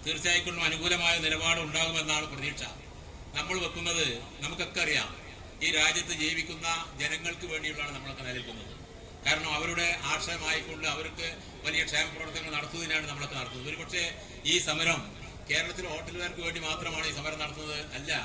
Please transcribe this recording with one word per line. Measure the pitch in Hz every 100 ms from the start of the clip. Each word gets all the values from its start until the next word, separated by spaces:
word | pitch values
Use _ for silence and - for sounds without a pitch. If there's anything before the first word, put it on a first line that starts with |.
| 151
തീർച്ചയായിട്ടും | 160 175 175 175 170 160
അനുകൂലമായ | 160 175 175 170 170 156
നിലപാട് | 160 165 165 156
ഉണ്ടാകുമെന്നാണ് | 156 165 160 156 151 151
പ്രതീക്ഷ. | 139 139 143 131 - - - - - - 143
നമ്മൾ | 160 185 165
വെക്കുന്നത് | 170 170 165 143 117 120 -
നമുക്കൊക്കെ | 147 170 - 185 165
അറിയാം, | 135 107 - - - - - 160
ഈ | 156
രാജ്യത്ത് | 156 170 156 165
ജീവിക്കുന്ന | 151 165 160 160 165 165 160 -
ജനങ്ങൾക്ക് | 147 156 170 170 175
വേണ്ടിയുള്ളതാണ് | 156 156 147 143 139
നമ്മളൊക്കെ | 135 135 131
നിലനിൽക്കുന്നത്. | 127 120 113 104 - - - - - 135
കാരണം | 156 160 151
അവരുടെ | 165 170 170 170 147
ആശയമായിക്കൊണ്ട് | 160 160 170 156 160 156 156 156 147
അവർക്ക് | 160 156 165 165 - - 151
വലിയ | 156 160
ക്ഷേമ | 147 156 151
പ്രവർത്തനങ്ങൾ | 160 160 160 151
നടത്തുന്നതിനാണ് | 147 160 165 156 151
നമ്മളൊക്കെ | 143 143 139
നടത്തുന്നത്. | 127 127 135
ഒരുപക്ഷേ | 156 165 180 170 165 - - 147
ഈ | 170 165
സമരം | 156 165 151 113 - - - -
കേരളത്തിലെ | 156 - 180 180
ഹോട്ടലുകാർക്ക് | 156 170 170 175 175 165
വേണ്ടി | 165 160
മാത്രമാണ് | 156 156 156 156
ഈ | 151
സമരം | 151 156
നടത്തുന്നത് | 151 147 151 151 147 127
അല്ല | 147 156